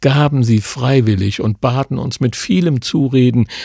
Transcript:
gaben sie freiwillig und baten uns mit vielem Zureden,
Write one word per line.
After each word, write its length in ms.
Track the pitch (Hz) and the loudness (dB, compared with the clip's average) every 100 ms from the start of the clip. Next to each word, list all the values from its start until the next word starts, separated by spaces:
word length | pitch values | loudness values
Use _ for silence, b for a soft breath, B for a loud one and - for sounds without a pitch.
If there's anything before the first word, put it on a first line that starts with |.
gaben 420 | 139 139 147 143 | 2 2 2 2
sie 180 | 117 110 | 2 2
freiwillig 800 | 104 - 127 135 110 101 101 - | 0 -6 0 2 2 0 -2 -2
und 180 | 110 107 | -4 -2
baten 380 | 127 123 135 131 | -2 -2 -4 -4
uns 220 | 131 - | -6 -4
mit 160 | 127 - | -4 -4
vielem 460 | - 185 175 135 | -2 0 2 0
Zureden, 680 | - - 135 131 123 120 110 B | -2 -2 0 2 2 2 0 B